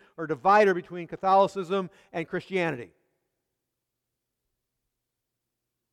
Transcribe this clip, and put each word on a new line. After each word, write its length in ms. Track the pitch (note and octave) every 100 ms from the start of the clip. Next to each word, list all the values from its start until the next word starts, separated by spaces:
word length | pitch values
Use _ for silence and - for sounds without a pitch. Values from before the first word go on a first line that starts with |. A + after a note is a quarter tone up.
| _ -
or 100 | D#3
divider 460 | D3+ F3+ G#3 G3+
between 340 | F3+ - F3 E3+
Catholicism 840 | D#3 F#3+ G3 G3 G3 E3+ G3 F3+ _ _
and 140 | F3 E3
Christianity. 640 | F3+ - F#3 E3 C3 F#2+ _ _ _ _ _ _ _ _ _ _ _ _ _ _ _ _ _ _ _ _ _ _ _ _ _ _ _ _ _ _